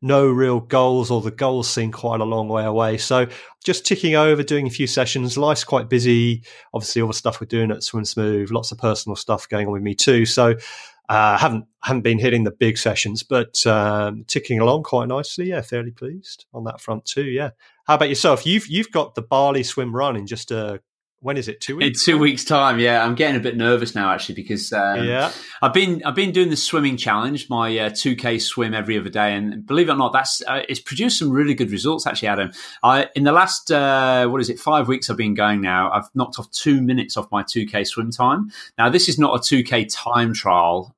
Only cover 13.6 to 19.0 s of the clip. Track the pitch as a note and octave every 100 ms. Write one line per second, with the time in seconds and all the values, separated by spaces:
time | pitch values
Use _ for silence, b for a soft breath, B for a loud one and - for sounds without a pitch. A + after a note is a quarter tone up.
13.6 | A#2 G#2+ G#2 G#2 G#2 G#2+ A2+ - - A#2
14.6 | A2+ D3+ D3+ B2+ A#2+ C3 D3 - F3+ F3
15.6 | A#2 A#2+ A#2+ A#2+ B2+ F3+ - - _ A#2+
16.6 | A2+ - - A2 - - C#3+ B2+ C#3+ -
17.6 | b b b D3+ D3+ C#3 F3+ C3+ D#3 G#3
18.6 | G#3 E3+ A3 E3+